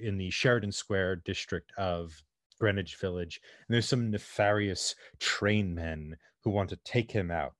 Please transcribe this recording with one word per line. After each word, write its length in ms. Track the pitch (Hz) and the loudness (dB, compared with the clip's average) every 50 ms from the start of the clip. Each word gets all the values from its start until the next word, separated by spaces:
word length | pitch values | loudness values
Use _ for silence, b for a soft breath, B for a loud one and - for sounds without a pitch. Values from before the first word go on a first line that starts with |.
| 120 | -4
in 160 | 110 98 95 | -4 -2 -2
the 100 | 92 90 | -4 -4
Sheridan 420 | - - - 131 120 117 104 101 101 | -2 2 2 4 4 4 2 -2 -6
Square 440 | - - - 104 95 92 92 95 87 - | -6 -4 -2 0 2 2 2 0 -2 -4
district 460 | - 92 - - - 95 82 - _ - - | -6 -6 -6 -6 -6 -6 -8 -8 _ -6 -4
of 420 | 95 92 87 87 85 80 80 - _ _ _ _ _ _ _ - | -2 -2 -2 -2 -4 -8 -12 -18 _ _ _ _ _ _ _ 0
Greenwich 380 | 117 104 98 98 87 - - | 0 2 2 0 -2 -6 -8
Village. 440 | - - 95 90 90 87 82 - - B B B B B | -6 -6 -4 -4 -4 -6 -8 -10 -16 B B B B B
And 80 | B 117 | B 2
there's 140 | 117 110 - | 2 2 2
some 220 | 139 123 120 110 | 2 2 2 0
nefarious 840 | 104 104 - - - - 104 101 104 104 104 98 90 - - - - B B B B B | 0 -2 -4 -6 0 2 4 4 6 4 2 0 0 -2 -4 -4 -6 B B B B B
train 520 | - - - - 101 101 107 107 101 92 85 | -2 -2 0 2 4 4 4 4 2 0 -2
men 440 | 82 82 82 80 78 76 76 80 b b b b b - | -4 -4 -4 -4 -6 -8 -10 -12 b b b b b -2
who 80 | 113 | 0
want 180 | 98 101 95 92 | 2 2 0 -2
to 60 | 95 - - | -4 -10 -8
take 280 | - - 123 110 - - | 0 0 0 0 2 0
him 180 | 107 90 85 | -2 -2 0
out 240 | 85 82 73 64 - | -2 -2 -2 -4 -6